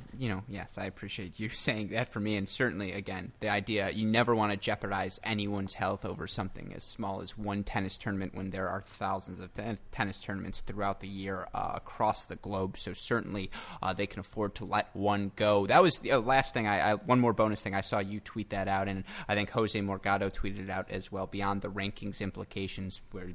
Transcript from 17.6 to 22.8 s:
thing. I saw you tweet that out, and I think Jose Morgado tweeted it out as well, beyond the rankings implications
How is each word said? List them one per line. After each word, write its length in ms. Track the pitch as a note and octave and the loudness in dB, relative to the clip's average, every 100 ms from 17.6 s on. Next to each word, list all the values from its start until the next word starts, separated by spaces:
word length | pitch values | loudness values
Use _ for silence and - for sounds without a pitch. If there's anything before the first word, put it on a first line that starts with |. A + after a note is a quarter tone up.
thing. 120 | G#2+ | -2
I 80 | G2 | -2
saw 180 | - A2 | 0 0
you 200 | G2 G#2 | 0 -4
tweet 320 | - A2+ G#2 | -6 -6 -4
that 160 | G2+ G2 | -2 2
out, 200 | G2 G2 | 2 2
and 160 | F#2+ F#2+ - - | -2 -4 -6 0
I 60 | |
think 160 | G#2 G2+ | 0 2
Jose 300 | B2 A2 A2 | 2 2 2
Morgado 520 | G2 F#2+ G2+ G2 G2+ | 0 0 2 2 2
tweeted 280 | - G2+ G2+ | 0 -2 -2
it 100 | F#2+ | -4
out 220 | F#2 F#2 | -4 -4
as 200 | G2 - | -4 -4
well, 140 | G2 F#2+ | -6 -4
beyond 360 | G2 G2 G2 | -2 0 0
the 100 | G2 | -2
rankings 500 | G2 G2 - G#2 F#2+ | -2 -4 -4 -6 -4
implications 800 | G2 G2 F#2+ - F#2+ - | -6 -6 -8 -4 -4 -4